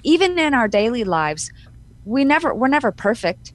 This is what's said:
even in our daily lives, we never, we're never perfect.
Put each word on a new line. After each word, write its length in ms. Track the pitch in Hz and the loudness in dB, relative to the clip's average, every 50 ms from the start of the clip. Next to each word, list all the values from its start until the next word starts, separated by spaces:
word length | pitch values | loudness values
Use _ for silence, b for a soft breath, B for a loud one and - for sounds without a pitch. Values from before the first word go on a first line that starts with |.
| - | 0
even 360 | 262 311 330 381 370 359 349 | 2 2 4 2 2 2 0
in 160 | 320 302 277 | 0 0 2
our 140 | 254 226 214 | 2 0 2
daily 360 | 208 208 208 226 240 247 220 | 2 0 0 0 -2 -2 -2
lives, 480 | 190 175 160 156 151 156 156 - - b b b b b - - - - - - | -2 0 0 0 -2 -4 -6 -10 -14 b b b b b -20 -20 -20 -20 -18 -10
we 200 | 196 220 269 277 | -4 -2 0 2
never, 280 | 269 294 320 330 302 - | 2 2 2 2 -2 -2
we're 140 | 214 247 262 | 0 0 0
never 220 | 277 302 269 226 185 | 0 0 0 -2 -4
perfect. 600 | - - 202 226 - - 170 - - - - - | -2 -2 -2 -2 0 -2 -4 -4 -6 -10 -20 -20